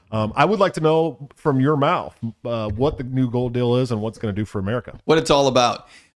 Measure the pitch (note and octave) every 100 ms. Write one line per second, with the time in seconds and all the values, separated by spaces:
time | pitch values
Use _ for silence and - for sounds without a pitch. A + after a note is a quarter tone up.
0 | _ A2 G#2+ A2+ D#3 G#3 F#3+ - D#3 D#3+
1 | E3 C3 C#3+ - D#3 C3+ C3 D3+ C#3 E3
2 | C#2+ - A2+ - B2+ A#2 G#2+ G#2+ C3+ -
3 | B2+ C3 B2+ B2 B2 A#2+ B2 B2 B2+ A2
4 | A2 G#2+ A2 G2 G#2+ G#2 F#2+ A#2+ - -
5 | - D#3+ D#3+ D3 C#3 B2 A#2+ - - -
6 | _